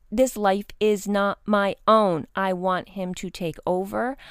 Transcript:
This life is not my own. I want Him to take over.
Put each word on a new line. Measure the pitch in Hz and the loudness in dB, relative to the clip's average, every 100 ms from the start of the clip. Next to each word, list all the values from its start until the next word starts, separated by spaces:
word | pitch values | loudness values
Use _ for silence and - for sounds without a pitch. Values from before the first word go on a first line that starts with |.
| _ | _
This | 214 254 214 | 0 2 2
life | 202 196 - - | 0 0 -4 -2
is | 214 208 196 | 0 0 0
not | 202 202 - - | 0 0 -2 0
my | 208 196 - - | 2 0 0 4
own. | 220 202 160 - | 4 4 0 -4
I | - 190 | -4 -2
want | 180 185 180 - | -2 -2 -2 -4
Him | 196 185 | -8 -8
to | 180 185 | -8 -10
take | - 170 - | -6 -8 -6
over. | - 180 196 214 240 277 - | -4 -2 -2 -4 -4 -6 -16